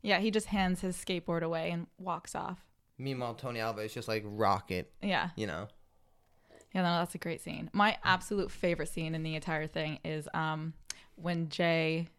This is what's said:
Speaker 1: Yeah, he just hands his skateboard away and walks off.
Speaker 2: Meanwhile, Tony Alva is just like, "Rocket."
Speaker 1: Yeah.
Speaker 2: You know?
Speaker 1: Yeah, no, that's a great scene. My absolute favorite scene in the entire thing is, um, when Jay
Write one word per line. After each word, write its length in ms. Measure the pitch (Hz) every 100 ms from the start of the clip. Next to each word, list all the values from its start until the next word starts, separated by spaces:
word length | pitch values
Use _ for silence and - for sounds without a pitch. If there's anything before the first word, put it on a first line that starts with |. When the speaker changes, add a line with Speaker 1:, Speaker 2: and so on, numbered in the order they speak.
Speaker 1:
Yeah, 200 | - 185
he 100 | 214
just 160 | 214 -
hands 340 | 208 185 185
his 160 | 185 180
skateboard 460 | - 180 170 170
away 280 | 165 165 170
and 160 | 170 170 _
walks 360 | 185 165 -
off. 300 | - - 180 - _ _ -
Speaker 2:
Meanwhile, 380 | 135 131 123
Tony 260 | 117 131 120
Alva 220 | 110 107
is 100 | 107
just 160 | 123 113
like, 140 | 110
"Rocket." 680 | 107 104 104 98 - 90 - -
Speaker 1:
Yeah. 260 | 202 175 90 131
Speaker 2:
You 100 | 107
know? 200 | 78 101 - - _ _ _ _ _ _ - -
Speaker 1:
Yeah, 80 | 185
no, 160 | 175 170
that's 160 | 175
a 40 | -
great 220 | 170 165
scene. 300 | - 165 160
My 240 | 196 208 -
absolute 460 | - 185 - 202 -
favorite 400 | - 180 170 156
scene 240 | - 160
in 80 | 160
the 120 | 160
entire 320 | 160 165 156 156
thing 320 | - 156 151
is, 240 | 160 156 151
um, 400 | - 156 156 160 156 - - - -
when 320 | 175 170 165
Jay 600 | - 170 165 160 160 165